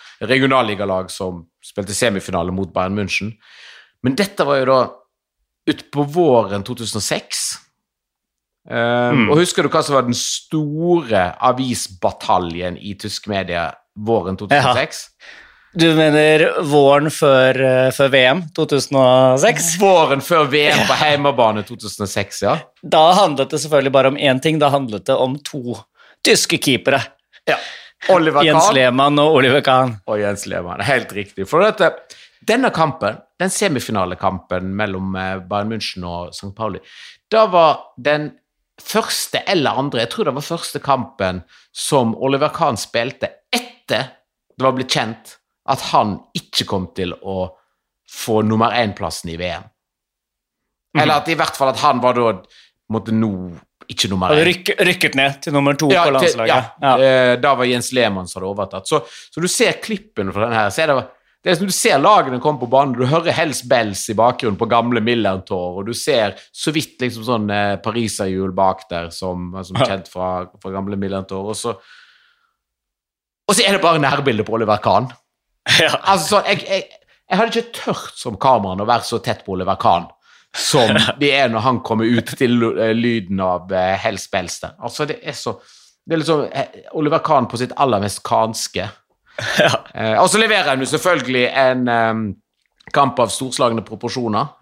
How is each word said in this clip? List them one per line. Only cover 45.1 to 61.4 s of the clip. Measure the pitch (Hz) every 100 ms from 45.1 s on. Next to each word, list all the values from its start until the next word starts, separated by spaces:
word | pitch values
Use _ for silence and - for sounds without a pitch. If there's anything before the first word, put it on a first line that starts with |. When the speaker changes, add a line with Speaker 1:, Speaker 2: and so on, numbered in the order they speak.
| 113 - - _ _ -
Speaker 1:
at | 131 -
han | 151 110 90 -
ikke | - - - 95
kom | 98 90
til | - 87 -
å | 98 95 92 - _ _ _ _ _
få | - - 107
nummer | 107 110 113
én-plassen | 117 110 95 90 - 87
i | 82
V | 90
M. | 82 - _ _ _ _ _ _ _ _ _ _ _ _
Speaker 2:
Mhm. | 160
Speaker 1:
Eller | 151
at | 147 156
i |
hvert | 160 156 -
fall | 135
at | 110
han | 147 127
var | 123
da, | 120 113 98 - _ _ _ -
måtte | 110 104
nå... | 110 110 95 90 85 _ _ -
Ikke | - 101
nummer | 95 92
Speaker 2:
Hadde | 151
Speaker 1:
én. | 165 175
Speaker 2:
rykk-, | - -
rykket | 180 180 156
ned | 135 135 139
til | -
nummer | 143 139 139
to | 151
Speaker 1:
Ja, | -
Speaker 2:
på | 147 135
Speaker 1:
til, | 131 113
Speaker 2:
landslaget. | 113
Speaker 1:
ja. | 131 117 -
Speaker 2:
Ja. | 139 127
Speaker 1:
Eh, | 131 131 127 123
da | 143
var | 127
Jens | 123 123 120
Lehmann | 127 113 95 90
som | 92
hadde | 95
overtatt. | 101 95 95 -
Så, | 151 - - -
så | -
du | 180
ser | - 208
klippen | - - 214 - - 95
fra | 98 117
den |
her, | 113 104
så | 156
er | 160
det, | 131 - _ _ _